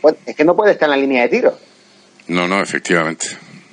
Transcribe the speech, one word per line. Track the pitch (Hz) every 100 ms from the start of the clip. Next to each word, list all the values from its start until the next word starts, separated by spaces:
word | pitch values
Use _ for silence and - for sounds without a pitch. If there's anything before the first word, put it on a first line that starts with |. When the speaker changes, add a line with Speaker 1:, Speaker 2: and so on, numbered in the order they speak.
Speaker 1:
Pues, | 151 156 123
es | 131
que | 160
no | 180
puede | 208
estar | - 151
en |
la | 139
línea | 135 127
de | 120
tiro. | 226 214 - - _ _ _ _ _ -
Speaker 2:
No, | 90 90
no, | 98
efectivamente. | - - - 85 80 80 - - - - -